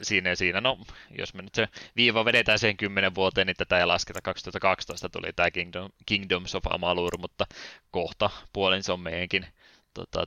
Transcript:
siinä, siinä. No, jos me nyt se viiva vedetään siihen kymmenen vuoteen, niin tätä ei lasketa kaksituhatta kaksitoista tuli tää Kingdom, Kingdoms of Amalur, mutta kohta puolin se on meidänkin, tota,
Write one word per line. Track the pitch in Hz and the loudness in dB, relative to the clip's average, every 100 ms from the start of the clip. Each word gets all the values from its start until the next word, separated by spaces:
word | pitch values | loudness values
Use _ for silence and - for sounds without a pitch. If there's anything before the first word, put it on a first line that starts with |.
siinä, | 87 98 90 | 0 0 2
siinä. | 90 92 95 | 2 0 2
No, | 127 123 - - - - | 0 -2 -8 -20 -16 -10
jos | 90 | -10
me | 95 | -10
nyt | 98 | -6
se | - 110 - - 117 | -2 -2 -4 -6 2
viiva | 120 110 | 4 6
vedetään | 113 120 110 107 | 6 4 4 4
siihen | 110 98 | 4 2
kymmenen | 104 98 95 | 0 2 2
vuoteen, | 92 95 95 95 | 2 2 4 0
niin | 90 | 0
tätä | - 90 | 2 4
ei | 87 | 4
lasketa | 87 - 92 | 2 0 -6
kaksituhatta | 92 - 92 92 | -6 -6 -8 0
kaksitoista | 95 92 - - 90 | 2 2 -4 -8 -8
tuli | 90 87 87 | -8 -6 0
tää | 87 | 0
Kingdom, | 87 87 90 98 - - | 0 -6 -10 -12 -14 -4
Kingdoms | 101 92 90 90 | -4 0 -2 -2
of | 95 87 | -4 -4
Amalur, | 87 87 90 87 87 | -2 0 2 0 -4
mutta | 90 - - - - - _ | -8 -6 -6 -6 -18 -20 _
kohta | 90 82 - 104 - - | -4 -4 -2 -2 -2 -10
puolin | 101 95 95 | 0 2 2
se | 95 | 0
on | 90 | -4
meidänkin, | 85 85 90 95 87 _ - _ _ | -4 -6 -2 -4 -4 _ -20 _ _
tota, | - 87 85 | -14 -6 -6